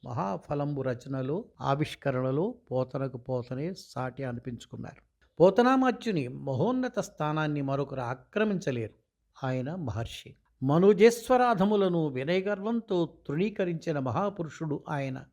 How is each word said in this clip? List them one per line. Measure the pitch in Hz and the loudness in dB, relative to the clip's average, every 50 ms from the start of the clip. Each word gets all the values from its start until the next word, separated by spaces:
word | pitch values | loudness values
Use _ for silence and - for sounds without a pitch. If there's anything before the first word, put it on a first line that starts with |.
| - | -12
మహాఫలంబు | 131 123 117 170 196 196 170 - - 151 147 143 143 147 143 131 | -8 -6 -6 -4 -4 -6 -8 -6 -6 -6 -4 -4 -4 -4 -4 -4
రచనలో, | 131 123 120 - 139 135 131 131 131 147 180 233 - _ _ | -4 -4 -6 -6 -8 -6 -6 -4 -4 -4 -6 -6 -10 _ _
ఆవిష్కరణలో | 131 135 139 143 151 - - - - 139 131 127 127 131 131 143 175 214 247 - _ _ | -2 0 0 0 0 -4 -4 -4 -4 -2 -2 0 0 0 0 0 0 -2 -4 -8 _ _
పోతనకు | 123 127 127 127 - 143 135 135 120 123 | -2 -2 -2 -2 -4 -6 -6 -6 -6 -10
పోతనే | 123 - 127 127 120 - 131 127 147 175 190 - | -8 -4 -4 -4 -4 -6 -8 -6 -6 -8 -8 -10
సాటి | - - - 127 127 127 120 - 135 | -16 -14 -10 -8 -8 -8 -6 -8 -8
అనిపించుకున్నారు. | 131 120 120 - 131 123 120 - _ - 117 117 - - - _ _ _ _ _ _ _ _ | -8 -8 -8 -8 -10 -12 -12 -12 _ -14 -14 -14 -14 -14 -18 _ _ _ _ _ _ _ _
పోతనామాత్యుని | 160 185 190 214 240 254 262 262 262 254 240 247 - 233 208 165 135 120 | 8 8 8 8 6 6 6 4 4 2 2 0 -2 -2 -2 -2 -2 -2
మహోన్నత | 131 139 139 139 135 117 147 220 254 254 254 247 - - | -6 -8 -6 -4 0 0 2 0 0 0 -2 -4 -2 -4
స్థానాన్ని | 185 - - _ 156 151 151 156 156 151 147 147 139 | -6 -6 -6 _ -4 -2 0 0 0 0 0 -2 -2
మరొకరు | 135 139 139 143 139 135 131 | -2 -2 -2 -2 -4 -4 -6
ఆక్రమించలేరు. | 123 117 127 127 - _ - 208 214 220 208 175 - - 131 120 113 104 - _ _ _ _ _ _ _ _ | -4 -6 -6 -8 -10 _ -2 0 0 2 0 -2 -2 -2 -2 -2 -4 -6 -8 _ _ _ _ _ _ _ _
ఆయన | - - 131 131 127 127 135 165 | -6 -4 -4 -2 -2 -4 -6 -6
మహర్షి. | 185 165 123 101 107 117 - - - - - - _ _ _ _ _ 131 | -6 -6 -6 -4 -4 -6 -6 -10 -14 -16 -18 -20 _ _ _ _ _ 0
మనుజేశ్వరాధములను | 131 143 165 180 196 214 175 202 233 233 - - - 254 247 254 247 233 175 185 208 214 202 196 185 175 170 160 | 2 4 6 8 8 8 10 8 8 8 6 0 2 4 4 4 4 4 2 2 2 4 4 2 2 2 2 0
వినయగర్వంతో | 151 131 127 135 147 175 190 190 202 208 196 190 214 233 233 220 - 196 175 170 156 - - _ - | 0 -2 -4 -2 0 0 0 0 -2 -4 -4 -4 -4 -4 -4 -2 -2 0 0 0 -2 -4 -14 _ -6
తృణీకరించిన | 143 156 185 220 208 - 202 175 170 160 - - 160 143 | -2 0 0 -2 -2 -2 -2 -2 -2 -4 -4 -4 -2 -2
మహాపురుషుడు | 131 127 113 143 196 202 196 202 170 156 - - 165 156 147 - - - | -2 -2 -2 0 -2 -2 -4 -6 -8 -10 -8 -8 -6 -6 -6 -6 -6 -6
ఆయన. | 160 143 139 135 131 131 - - | -4 -4 -4 -6 -8 -10 -12 -18